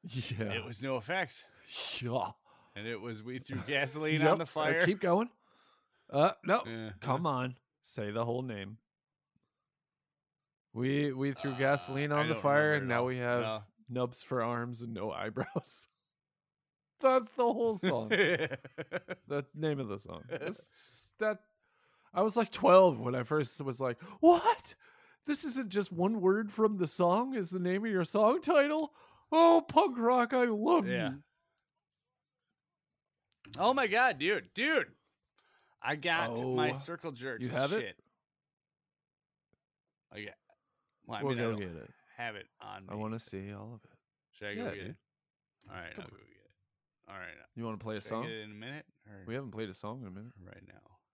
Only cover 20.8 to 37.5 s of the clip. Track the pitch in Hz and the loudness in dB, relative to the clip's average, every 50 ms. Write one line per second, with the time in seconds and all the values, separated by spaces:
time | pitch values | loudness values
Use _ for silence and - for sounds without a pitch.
20.8 | - _ - - _ _ _ _ 214 214 214 - _ _ _ _ _ _ _ _ | -20 _ -20 -20 _ _ _ _ -4 -4 -4 -4 _ _ _ _ _ _ _ _
21.8 | _ _ _ _ _ _ - 180 202 220 196 233 220 - - - - - 180 185 | _ _ _ _ _ _ 0 0 2 2 2 0 0 0 -2 2 6 10 10 10
22.8 | 190 180 143 110 117 123 123 127 120 - 151 156 143 120 - - 143 135 123 120 | 10 10 6 2 -4 -2 -2 -2 -2 -2 0 -2 -2 -2 -6 -8 -8 -8 -4 -2
23.8 | 135 127 120 _ - - - - - 330 349 339 - 440 440 - - - - _ | -2 -4 -4 _ -12 -20 -6 6 8 8 8 8 6 2 2 2 -4 -18 -18 _
24.8 | - - - _ _ _ _ _ _ - 294 285 - 294 240 262 254 196 180 208 | -20 -20 -20 _ _ _ _ _ _ -4 -4 -2 -2 -4 -4 -4 -6 -2 -2 -2
25.8 | 196 - 180 165 175 196 226 214 180 190 196 214 226 208 - - 220 208 214 190 | -2 -2 -2 0 0 2 2 4 4 4 4 4 2 -2 0 2 2 2 4 0
26.8 | 175 147 - - 180 175 180 214 247 269 262 233 185 165 180 185 175 180 180 196 | -2 -2 2 2 4 4 4 4 2 0 -2 -4 -4 -4 -4 -2 0 0 0 0
27.8 | 220 226 208 185 170 - - 202 214 214 269 349 - 294 349 294 277 294 302 311 | -2 0 0 0 0 2 2 6 6 6 6 4 2 4 4 6 6 4 2 0
28.8 | 311 294 _ - - - - _ _ _ 302 320 339 339 339 339 311 - - 311 | -2 -4 _ -18 -20 -20 -20 _ _ _ 6 8 10 10 10 8 6 6 4 6
29.8 | 415 339 247 240 226 233 254 254 240 226 262 254 247 240 220 208 214 294 359 330 | 6 6 2 2 4 4 6 4 4 4 4 2 2 2 2 0 4 4 4 4
30.8 | 202 - 123 120 110 107 135 143 - _ _ _ _ _ _ _ _ _ _ _ | 4 2 0 0 -2 -2 -4 -8 -14 _ _ _ _ _ _ _ _ _ _ _
31.8 | _ _ _ _ _ _ _ _ _ _ _ _ _ _ _ _ _ _ _ _ | _ _ _ _ _ _ _ _ _ _ _ _ _ _ _ _ _ _ _ _
32.8 | _ _ _ _ _ _ _ _ _ _ _ _ _ - 107 131 180 233 262 269 | _ _ _ _ _ _ _ _ _ _ _ _ _ -16 -4 2 2 2 4 4
33.8 | 254 208 190 233 254 254 190 131 147 180 208 180 190 - _ 196 247 302 320 262 | 2 2 4 4 4 4 2 2 0 0 0 0 -2 -6 _ -2 0 2 2 0
34.8 | 170 - - _ _ _ _ _ _ _ _ _ _ _ _ _ _ _ _ _ | 0 -2 -10 _ _ _ _ _ _ _ _ _ _ _ _ _ _ _ _ _
35.8 | - 123 151 151 139 170 165 165 170 - 117 117 127 127 127 127 151 151 143 139 | -6 -4 -4 -2 0 0 0 0 0 -2 -2 -4 -2 0 0 0 0 0 -2 -4
36.8 | 139 - 170 170 - 165 135 120 123 135 120 110 123 123 | -8 -10 -12 -10 -10 -12 -10 -8 -8 -8 -6 -6 -6 -4